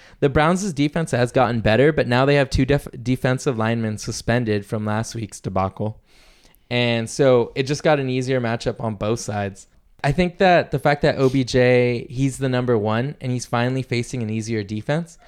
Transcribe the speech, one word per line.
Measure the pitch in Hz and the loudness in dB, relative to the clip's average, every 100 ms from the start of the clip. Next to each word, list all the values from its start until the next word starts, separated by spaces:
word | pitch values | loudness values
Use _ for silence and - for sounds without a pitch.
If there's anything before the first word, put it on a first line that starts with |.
| - - | -20 -2
the | 143 | 0
Browns' | 135 151 185 202 | 2 2 2 -2
defense | 143 147 170 160 | -2 -2 0 -2
has | 120 120 | 0 0
gotten | - 117 120 | 2 2 2
better, | 104 110 143 | 2 4 4
but | 147 120 | 2 0
now | 123 139 | 2 4
they | 143 | 4
have | 131 | 2
two | - 131 | 0 2
def-, | 143 - 127 | 0 -2 -10
defensive | 117 131 131 127 - 117 | -4 -2 0 0 -2 -2
linemen | 110 117 110 107 | 0 0 -2 -6
suspended | - 113 - 117 113 104 98 | -8 -8 -2 -2 0 -2 -2
from | 113 107 | -6 -4
last | 107 110 113 | -4 -4 -8
week's | 107 - | -10 -10
debacle. | - 95 95 - 107 - _ _ _ _ _ _ _ | -6 -2 -2 -4 -8 -8 _ _ _ _ _ _ _
And | 120 120 117 113 | -2 0 -2 -4
so | - 139 123 117 - | 0 4 4 2 -4
it | |
just | 131 147 | -4 -2
got | 165 151 | 0 0
an | 131 | 0
easier | 131 127 131 | -4 -2 -2
matchup | 120 120 131 107 | -2 -2 -4 -4
on | 117 104 | -6 -4
both | 107 117 | -4 -4
sides. | - 104 101 98 - _ _ _ | -4 -6 -6 -8 -20 _ _ _
I | 139 | -4
think | 143 180 170 | 0 -2 2
that | 190 170 - | 4 6 4
the | 143 | 0
fact | 151 143 | 0 2
that | 156 - | 2 2
O | 135 | 2
B | 135 | 2
J, | 123 131 123 123 123 120 - | 0 2 4 4 4 -2 -6
he's | 123 139 127 | -2 -2 -2
the | 135 | -2
number | 127 123 117 | -2 2 0
one, | 104 110 135 151 | 2 0 -2 -6
and | 131 | -6
he's | 123 - | -6 -4
finally | 120 123 131 | -2 -2 -2
facing | 123 120 120 127 | -4 -4 -4 -6
an | 107 | -4
easier | 110 110 113 | -4 -4 -4
defense, | 98 107 107 147 165 - | -4 -6 -4 -4 -4 -14